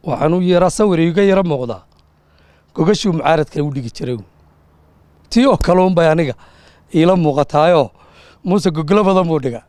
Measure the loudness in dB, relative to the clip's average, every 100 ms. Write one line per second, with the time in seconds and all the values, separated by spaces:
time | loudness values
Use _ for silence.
0 | -6 -4 0 0 2 2 0 0 0 2
1 | 0 2 2 2 0 -4 -6 -10 _ _
2 | _ _ _ _ _ _ _ -2 0 0
3 | -2 -2 0 0 -2 -6 -6 -6 -10 -10
4 | -10 -10 -12 _ _ _ _ _ _ _
5 | _ _ _ 0 2 2 2 2 2 2
6 | 2 2 -2 -6 -16 _ -20 _ _ 0
7 | 2 2 0 0 0 2 2 2 0 _
8 | -20 -20 -20 _ -2 -2 0 -4 0 2
9 | 2 0 0 -2 -4 -10